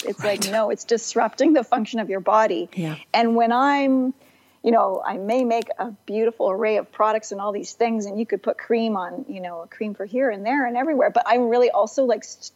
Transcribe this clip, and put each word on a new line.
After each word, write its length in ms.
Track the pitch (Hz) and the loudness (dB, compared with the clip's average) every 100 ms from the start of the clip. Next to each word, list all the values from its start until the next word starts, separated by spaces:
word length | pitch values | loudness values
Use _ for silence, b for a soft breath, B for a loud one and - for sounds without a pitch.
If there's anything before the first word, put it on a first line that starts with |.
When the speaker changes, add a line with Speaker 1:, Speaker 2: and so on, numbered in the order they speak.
Speaker 1:
It's 140 | 196 196 | -8 -4
like, 160 | 208 202 | -2 -2
Speaker 2:
Right. 100 | 202 | -2
Speaker 1:
no, 200 | 214 214 | -2 -2
it's 120 | 202 | -2
disrupting 680 | - 226 - 233 220 - 302 | -2 -2 -2 0 0 2 4
the 100 | 302 | 4
function 380 | 233 247 214 226 | 2 -2 -2 -4
of 100 | 196 | -4
your 80 | 190 | -4
body. 480 | 185 220 214 185 - | 2 4 4 0 -4
Speaker 2:
Yeah. 220 | 190 160 147 B | -4 -6 -6 B
Speaker 1:
And 220 | 220 233 233 | 2 2 4
when 160 | 233 | 2
I'm, 600 | 240 277 285 269 262 254 - b b b b | 2 2 2 2 2 0 -4 b b b b
you 80 | 226 | 2
know, 280 | 226 196 190 - | 4 2 0 -4
I 100 | 190 | -4
may 280 | 202 247 | -2 0
make 240 | 240 226 - - | 2 0 -2 -6
a 140 | 240 202 | -8 -10
beautiful 460 | - 208 226 226 196 | -6 0 0 0 0
array 280 | 190 220 214 | 0 0 0
of 120 | - | -2
products 400 | - 214 220 - | 0 0 0 -4
and 100 | 196 | -6
all 120 | 208 | -4
these 220 | 202 - | -6 -6
things, 320 | - 233 226 202 | -2 0 0 -4
and 120 | 208 | -6
you 80 | 226 | -4
could 160 | 190 | -4
put 160 | 220 - | -4 -4
cream 380 | - 233 226 196 | 0 0 0 -2
on, 280 | 180 180 - | -6 -10 -12
you 120 | 190 | -10
know, 200 | 180 170 | -10 -12
a 60 | 170 | -14
cream 260 | - 214 | -10 -8
for 100 | 196 | -8
here 260 | 196 254 269 | -6 -2 -2
and 140 | 196 | -2
there 220 | 208 285 240 | -2 0 0
and 100 | 240 | 0
everywhere, 340 | 302 277 - | 0 2 2
but 120 | 240 - | 2 2
I'm 220 | 240 240 | 2 2
really 220 | 240 247 | 2 2
also, 340 | 202 220 - | 2 0 0
like, 200 | 254 214 | 0 0
s-, 260 | - - - | -4 -18 -18